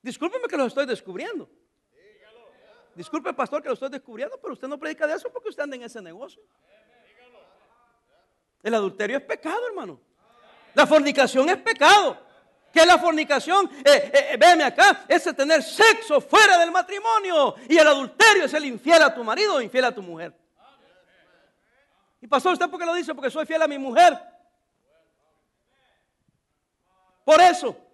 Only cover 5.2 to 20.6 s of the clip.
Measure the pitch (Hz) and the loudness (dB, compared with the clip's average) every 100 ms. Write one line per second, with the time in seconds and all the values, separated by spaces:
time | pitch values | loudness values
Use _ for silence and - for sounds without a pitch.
5.2 | 480 - 427 - 294 262 240 240 180 170 | -10 -14 -16 -12 -12 -12 -18 -20 -20 -20
6.2 | 277 _ _ _ _ _ _ _ 208 214 | -20 _ _ _ _ _ _ _ _ _
7.2 | 247 226 _ 185 _ _ _ _ _ _ | _ _ _ _ _ _ _ _ _ _
8.2 | _ _ _ _ 208 233 196 190 208 269 | _ _ _ _ -4 -4 -4 -6 -6 -6
9.2 | 277 - 311 392 494 403 226 143 _ _ | -8 -10 -8 -8 -8 -12 -16 -18 _ _
10.2 | _ _ _ _ _ - 302 311 285 277 | _ _ _ _ _ 0 4 4 0 0
11.2 | 262 262 277 392 - 427 294 415 339 190 | 0 0 0 -2 -4 2 4 4 2 -6
12.2 | _ _ _ _ _ 320 330 339 349 311 | _ _ _ _ _ 2 6 6 2 -2
13.2 | 311 285 - 381 381 - 277 285 - 277 | -2 -4 0 -2 -2 -2 2 2 4 0
14.2 | 262 254 330 349 277 - 392 349 - 330 | 0 2 4 4 2 2 2 2 0 -2
15.2 | - 285 277 320 - - 440 453 453 294 | -2 -6 0 0 -2 2 2 2 0 -4
16.2 | - 381 415 359 339 349 349 403 440 440 | 2 4 6 6 2 -2 -4 -8 -4 -4
17.2 | 392 330 262 - - 320 302 277 262 - | -2 0 -2 -4 -2 4 4 2 -4 2
18.2 | 440 403 285 302 285 233 285 330 294 - | 2 4 0 -6 -8 -10 2 4 4 0
19.2 | 233 240 415 320 220 247 254 240 185 160 | -6 -4 -2 -2 -4 -2 -2 -4 -16 -16
20.2 | 175 _ _ _ | -16 _ _ _